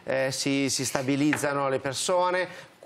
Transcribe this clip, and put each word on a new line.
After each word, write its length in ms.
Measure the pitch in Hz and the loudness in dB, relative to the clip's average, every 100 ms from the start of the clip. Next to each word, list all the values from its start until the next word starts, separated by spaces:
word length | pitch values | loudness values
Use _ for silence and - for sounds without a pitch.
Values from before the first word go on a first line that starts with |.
eh, 260 | - 131 135 | -4 0 0
si, 380 | 135 143 139 135 | -2 0 0 0
si 160 | - 131 | 0 -2
stabilizzano 760 | 147 135 139 147 135 147 143 | -2 0 2 2 2 0 0
le 160 | 139 131 | 0 0
persone. 680 | 135 127 - 180 180 180 175 - - - | -2 -4 0 2 4 2 -2 -6 -18 -18